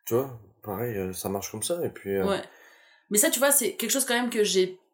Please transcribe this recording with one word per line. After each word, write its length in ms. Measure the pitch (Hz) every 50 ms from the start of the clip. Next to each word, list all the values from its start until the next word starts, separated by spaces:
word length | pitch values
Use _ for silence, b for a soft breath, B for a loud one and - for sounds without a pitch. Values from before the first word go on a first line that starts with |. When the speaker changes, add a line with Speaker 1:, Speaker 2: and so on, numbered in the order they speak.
| _
Speaker 1:
tu 80 | - 113
vois, 240 | 120 139 139 127 117 104 - _ _
pareil, 340 | - 107 98 95 117 123 110
euh, 160 | 98 95 92
ça 160 | 92 - - 101
marche 220 | 98 101 98 -
comme 120 | - 110
ça, 220 | - - 175 175 160
et 60 | 104
puis, 240 | - - - 196 196
euh, 100 | 196 190
Speaker 2:
Ouais. 160 | 196 196 - - b b b b b b b b b b b b b
Mais 80 | 196 202
ça, 120 | - 320
tu 80 | 320 233
vois, 140 | 262 285
c'est 220 | 269 - 247 190 -
quelque 140 | - 226 214
chose 140 | - 269 269
quand 80 | - 240
même 160 | 240 247 233
que 140 | - 226 214
j'ai 340 | 196 180 190 185 180 185 - _ _